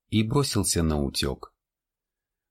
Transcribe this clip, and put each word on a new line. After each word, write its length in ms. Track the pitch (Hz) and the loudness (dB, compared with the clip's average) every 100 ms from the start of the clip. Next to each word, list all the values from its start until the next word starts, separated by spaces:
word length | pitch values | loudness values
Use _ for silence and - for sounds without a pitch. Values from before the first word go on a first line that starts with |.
| _ | _
и 140 | 107 | 0
бросился 600 | 110 135 139 104 92 87 | 2 0 0 0 0 2
на 200 | 80 76 | 2 2
утек. 520 | 69 - 69 65 - _ _ _ _ _ _ _ _ _ _ | -2 -2 -4 -6 -12 _ _ _ _ _ _ _ _ _ _